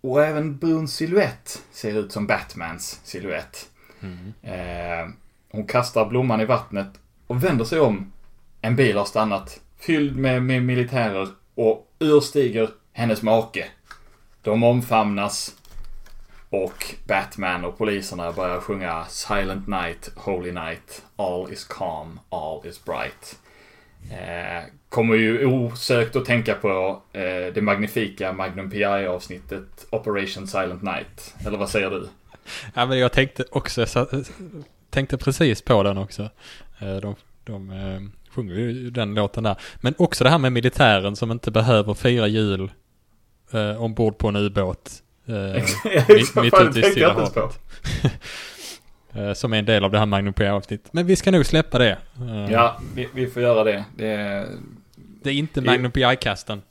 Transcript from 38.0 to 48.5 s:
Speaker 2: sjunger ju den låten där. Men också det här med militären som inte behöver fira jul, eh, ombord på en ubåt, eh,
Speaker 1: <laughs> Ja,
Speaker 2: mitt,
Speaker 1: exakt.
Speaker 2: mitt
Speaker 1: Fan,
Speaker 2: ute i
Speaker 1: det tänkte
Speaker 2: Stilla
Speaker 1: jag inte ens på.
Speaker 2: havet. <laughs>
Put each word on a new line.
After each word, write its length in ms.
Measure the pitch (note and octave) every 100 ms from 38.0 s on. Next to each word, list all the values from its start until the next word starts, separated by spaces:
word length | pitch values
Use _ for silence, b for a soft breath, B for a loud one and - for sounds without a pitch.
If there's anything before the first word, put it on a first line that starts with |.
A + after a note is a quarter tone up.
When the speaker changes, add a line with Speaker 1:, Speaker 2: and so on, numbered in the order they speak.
| G2+ - - -
Speaker 2:
sjunger 180 | G#2 F#2
ju 340 | A#2+ B2 B2
den 240 | A#2+ G#2+
låten 300 | G#2 G2+ -
där. 120 | A2 F#2+ B B
Men 120 | B2+ D3+
också 260 | F3 -
det 60 | C3+
här 80 | D#3+
med 140 | C3
militären 640 | B2 B2 - C3 G2+ G2 G2+
som 160 | A#2
inte 200 | A#2+ -
behöver 420 | A2 A2+ A2 G#2
fira 340 | G2+ B2+ A#2+ G#2+
jul, 440 | A2 G#2+ F#2+ F#2+ - _ _ _ _ _ _ _
eh, 280 | A2+ G#2 G#2+
ombord 340 | A#2 A2 A2 G2+
på 100 | A2
en 80 | G#2
ubåt, 560 | G#2 G2+ F#2 F#2 - - _ _ -
eh, 100 | G#2+
Speaker 1:
<laughs> 0 |
Ja, 180 | G2 B2+ G2 G2+
Speaker 2:
mitt, 260 | A3 F3+ B2
Speaker 1:
exakt. 260 | G#3 A#2+ A3+
Speaker 2:
mitt 120 | A#3 F#3+
Speaker 1:
Fan, 120 | -
Speaker 2:
ute 120 | C3
i 20 |
Speaker 1:
det 60 | G3
tänkte 40 |
Speaker 2:
Stilla 160 | G3 D#3
Speaker 1:
jag 40 |
inte 80 | -
ens 120 | G2
på. 60 | -
Speaker 2:
havet. 200 | - - - B B B C#3
<laughs> 80 | B B B B